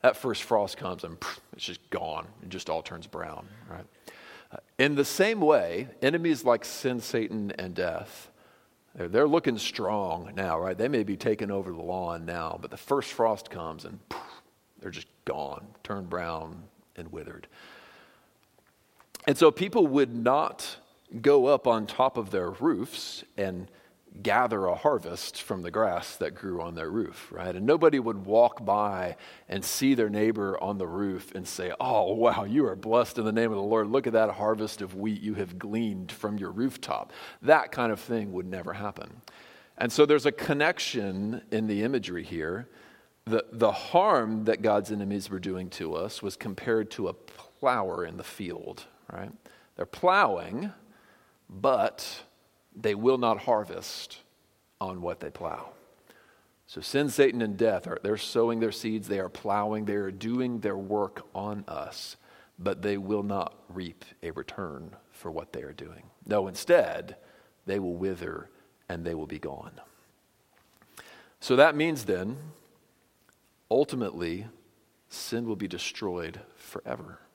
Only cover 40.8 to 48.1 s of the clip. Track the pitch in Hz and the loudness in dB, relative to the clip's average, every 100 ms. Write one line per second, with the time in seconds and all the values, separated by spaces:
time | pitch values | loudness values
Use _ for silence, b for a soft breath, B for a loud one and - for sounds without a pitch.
40.8 | - 123 101 92 104 120 - 110 110 101 | -4 -2 -2 -2 -4 -6 -4 -2 0 0
41.8 | 113 135 92 87 - 85 78 95 123 B | 0 0 -2 -8 -6 -6 -4 -6 -8 B
42.8 | B B B B - 110 - 113 110 - | B B B B -2 -2 -2 2 2 2
43.8 | - 170 208 156 110 110 110 95 110 104 | 2 4 6 4 2 0 0 2 2 2
44.8 | 101 107 98 101 92 95 92 92 92 - | 0 -4 -2 -4 -4 -6 -4 -6 -8 -8
45.8 | 82 80 98 - 101 - 110 92 - 113 | -6 -4 -6 -6 -8 -6 -10 -6 0 0
46.8 | 110 - 92 92 - - - _ 135 123 | 0 -4 -6 -6 -16 -20 -20 _ 0 2
47.8 | 95 85 87 | -2 -4 -6